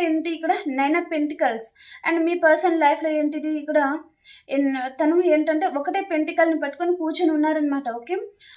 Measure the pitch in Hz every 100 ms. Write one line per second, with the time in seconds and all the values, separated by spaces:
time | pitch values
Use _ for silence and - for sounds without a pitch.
0 | 339 320 339 320 320 403 302 262 277 339
1 | 349 311 294 302 277 226 220 - - -
2 | - 339 330 349 330 320 359 330 294 311
3 | 311 302 294 302 311 302 302 302 277 311
4 | - _ - - - 277 277 269 254 262
5 | 311 349 349 302 311 311 370 277 294 392
6 | 392 311 311 330 330 311 285 285 349 359
7 | 320 294 349 311 302 311 294 277 247 233
8 | 240 381 - - -